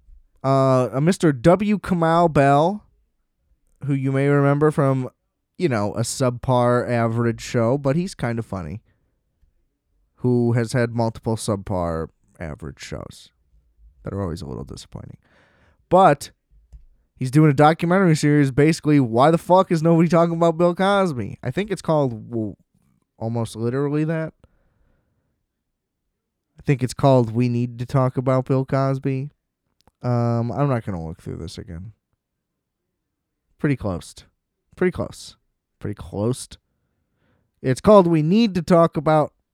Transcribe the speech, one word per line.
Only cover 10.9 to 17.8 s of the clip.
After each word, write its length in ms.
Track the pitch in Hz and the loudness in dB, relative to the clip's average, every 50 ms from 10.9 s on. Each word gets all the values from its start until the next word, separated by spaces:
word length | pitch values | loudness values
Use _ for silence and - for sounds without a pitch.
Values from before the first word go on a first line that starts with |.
| 113 | -2
multiple 420 | 120 117 113 - - - 117 113 | -2 -4 -4 -4 -6 -6 -4 -4
subpar 720 | 110 - - 104 98 95 - 101 90 85 85 82 80 80 80 _ _ _ _ _ - | -4 -4 -4 -6 -6 -6 -6 -4 -4 -4 -4 -4 -6 -8 -10 _ _ _ _ _ -14
average 420 | 90 78 71 - 82 71 67 - | -12 -12 -12 -12 -14 -16 -14 -16
shows 520 | - - - - - - - - - _ _ _ _ _ _ _ _ _ _ _ - - _ _ - | -14 -14 -14 -14 -14 -16 -18 -20 -20 _ _ _ _ _ _ _ _ _ _ _ -20 -20 _ _ -14
that 80 | - | -10
are 100 | 95 98 | -8 -8
always 180 | 101 87 78 80 | -6 -8 -8 -10
a 40 | 80 | -10
little 180 | 67 62 57 69 | -12 -12 -12 -12
disappointing. 540 | 65 - - - - - - - - - - _ _ _ _ _ _ _ _ _ _ _ _ _ _ | -14 -16 -18 -16 -16 -18 -16 -16 -18 -20 -20 _ _ _ _ _ _ _ _ _ _ _ _ _ _
But 420 | 160 185 190 165 147 - - - - _ _ _ _ _ _ _ - - - - _ _ _ _ _ | 4 6 6 6 4 2 -2 -10 -20 _ _ _ _ _ _ _ -20 -20 -20 -20 _ _ _ _ _
he's 160 | - 131 131 | -8 -6 0
doing 180 | 120 151 156 156 | 4 4 4 6
a 40 | 139 | 6
documentary 600 | 139 147 151 165 - | 6 4 4 4 2